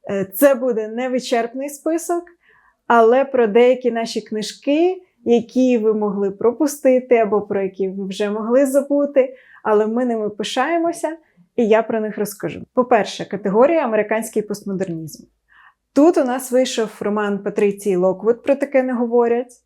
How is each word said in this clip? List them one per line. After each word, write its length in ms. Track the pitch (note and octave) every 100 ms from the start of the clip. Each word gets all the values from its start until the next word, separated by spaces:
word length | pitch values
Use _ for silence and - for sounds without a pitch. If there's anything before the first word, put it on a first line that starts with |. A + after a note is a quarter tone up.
| -
Е, 140 | G3 G3
це 200 | - C#4
буде 340 | C4 B3+ A3 G#3+
невичерпний 800 | A3+ B3+ B3+ B3+ A#3 A#3 C4 C#4+
список, 560 | D4 D#4+ D#4+ E4 F4 F4 _ _ _ _ _ -
але 380 | A#3 A3+ B3+
про 220 | C#4 B3+ A3+
деякі 440 | G#3+ B3 B3+ B3
наші 300 | A3+ A3+ A3+
книжки, 840 | G#3+ G#3+ G#3 - C#4 D4 F4+ F#4+ _ _
які 540 | - A#3 A3+ B3 B3+ A#3+
ви 160 | G#3+
могли 360 | G#3+ G#3 G3 G3
пропустити 840 | G3 A3 A#3+ D4 C#4+ C4+ B3+ B3+ A#3
або 240 | G#3+ G#3
про 220 | G3+ G3
які 260 | F#3+ F#3+ F#3+
ви 180 | G3 F#3+
вже 240 | F#3+ G#3
могли 360 | G#3+ A3 B3 C#4
забути, 680 | C#4 C#4 C#4+ C#4+ C#4+ C4 - _ -
але 220 | G#3 G#3+ G#3+
ми 180 | A#3
ними 260 | B3+ A3+ G#3
пишаємося, 840 | G#3 G#3 C4 C#4 E4+ E4+ E4 D#4 D#4+ _ _ _ -
і 120 | A3
я 140 | A3
про 180 | A3+ A3+
них 180 | G#3+ G3+
розкажу. 420 | G3+ - E3 F3+ -
По-перше, 500 | - B3 A#3 F#3+ -
категорія 600 | - G3 G3+ G3+ C#4 E4
«Американський 580 | C4 G#3 G#3 A3 A#3 A3
постмодернізм». 840 | G#3 G3+ G3 F#3 F#3 E3 D#3+ - - _ _ _ _ _ _
Тут 240 | - D#4+ F4
у 60 |
нас 280 | B3+ B3+ C4
вийшов 440 | B3 B3+ - G#3+ -
роман 380 | G#3 G#3 G#3 G3+
Патріції 580 | G3+ G3+ G3+ G3 G#3 F3+
Локвуд 460 | F#3 F#3 G#3 A#3
«Про 120 | -
таке 280 | C#4 C#4 C4+
не 100 | B3+
говорять». 600 | A#3+ A#3+ A#3+ A#3 A#3 B3 -